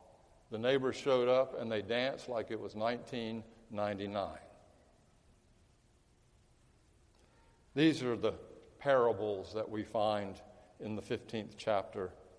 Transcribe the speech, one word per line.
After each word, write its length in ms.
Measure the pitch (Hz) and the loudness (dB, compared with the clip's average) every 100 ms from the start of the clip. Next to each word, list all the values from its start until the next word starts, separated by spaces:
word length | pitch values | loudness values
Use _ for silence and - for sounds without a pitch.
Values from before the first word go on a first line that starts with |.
| - - - - _ | -20 -20 -20 -20 _
The 80 | 110 | -2
neighbors 380 | 120 139 131 117 | 2 4 2 0
showed 340 | 143 127 123 | 2 4 6
up 320 | 127 131 - | 6 4 -2
and 100 | 113 | -2
they 120 | 110 | -2
danced 440 | 95 117 131 - - | 0 0 0 -4 -4
like 220 | 117 - | -4 -4
it 100 | 110 | -6
was 160 | 104 107 | -6 -2
nineteen 680 | 110 120 - 123 113 113 107 - - | -2 -2 -4 -6 -4 -6 -10 -18 -10
ninety-nine. 680 | 104 104 98 101 104 87 78 - - - - _ _ _ _ _ _ _ _ _ _ _ _ _ _ _ _ _ _ _ _ _ _ _ _ _ _ _ _ _ 135 | -4 -2 -2 -4 -4 -4 -8 -16 -20 -20 -20 _ _ _ _ _ _ _ _ _ _ _ _ _ _ _ _ _ _ _ _ _ _ _ _ _ _ _ _ _ 4
These 260 | 160 147 | 4 4
are 140 | 123 110 | 2 2
the 180 | 107 - - - - - | 0 -2 -8 -20 -20 -4
parables 760 | 139 131 117 98 107 98 92 | 2 6 6 4 -2 -4 -4
that 160 | 107 110 | -6 -4
we 140 | 107 | -6
find 580 | 98 113 107 104 98 90 - - - - | -4 0 2 2 -2 -8 -16 -20 -20 -12
in 160 | 110 107 | -8 -6
the 60 | |
fifteenth 520 | - 113 - 113 104 - | -4 -6 -4 -6 -6 -6
chapter 560 | - 101 95 104 92 - - | 0 0 0 -6 -8 -8 -20